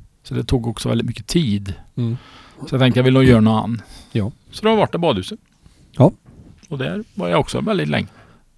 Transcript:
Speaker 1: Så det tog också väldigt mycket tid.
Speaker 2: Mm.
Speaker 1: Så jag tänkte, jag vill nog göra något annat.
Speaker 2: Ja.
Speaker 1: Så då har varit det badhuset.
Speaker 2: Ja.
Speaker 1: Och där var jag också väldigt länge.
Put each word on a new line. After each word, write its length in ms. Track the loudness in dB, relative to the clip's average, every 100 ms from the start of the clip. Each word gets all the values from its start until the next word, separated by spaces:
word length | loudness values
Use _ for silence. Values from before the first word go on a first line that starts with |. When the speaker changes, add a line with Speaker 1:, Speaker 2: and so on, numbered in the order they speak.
| -20 _
Speaker 1:
Så 120 | -10
det 100 | -8
tog 220 | -2 -4 -4
också 220 | -6 -4
väldigt 180 | -2 -4
mycket 200 | -8 -4
tid. 480 | -2 0 -2 -4 -12 -12 -6
Speaker 2:
Mm. 200 | -4 -6 -10 -20 -20 -20 -6
Speaker 1:
Så 60 |
jag 60 | 0
tänkte, 180 | 2 2
jag 60 |
vill 100 | 4
nog 100 | 4
göra 160 | 6 6
något 240 | 4 2
annat. 160 | -2 -8 -10 -20 -8
Speaker 2:
Ja. 200 | -4 -4 -6 _
Speaker 1:
Så 140 | -4
då 60 | 0
har 60 | 2
varit 160 | 2
det 60 | 0
badhuset. 400 | 0 0 -4 -10 _ _ _ _ _
Speaker 2:
Ja. 200 | 2 2 2 -10 -20 -20 -20 -14
Speaker 1:
Och 100 | -8
där 260 | -6 -8 -10
var 140 | -8 -2
jag 120 | 0
också 200 | 0 -4
väldigt 280 | -2 -2 -2
länge. 180 | -4 -4 -10 -20 _ _